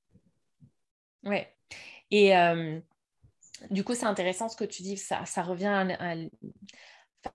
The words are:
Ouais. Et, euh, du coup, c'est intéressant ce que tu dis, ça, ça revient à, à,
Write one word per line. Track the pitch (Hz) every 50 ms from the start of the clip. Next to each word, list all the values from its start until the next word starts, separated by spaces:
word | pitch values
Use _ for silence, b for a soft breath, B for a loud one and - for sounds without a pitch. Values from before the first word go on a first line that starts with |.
| _ _ _ _ _ _ _ _ _ _ _ _ - - _ _ _ _ _ _ _ _ _ _
Ouais. | - 202 202 165 - - _ _ _ B B B B B B B B -
Et, | 202 208 202 196 190
euh, | 180 170 170 170 170 165 156 156 160 - _ _ _ _ _ _ _ _ - _ _ _ - - - - -
du | 202 196 190
coup, | - 247
c'est | 240 240
intéressant | 214 196 196 175 185 185 - 226 226
ce | -
que | - 214
tu | 202 - -
dis, | 180 196 202
ça, | 190 - - 175 - -
ça | - - 196 170
revient | 180 180 175 196
à, | 208 202 196 190 185 - -
à, | 175 175 165 165 160 - - - - - - - 196 - b b b b b b b b _ _ - -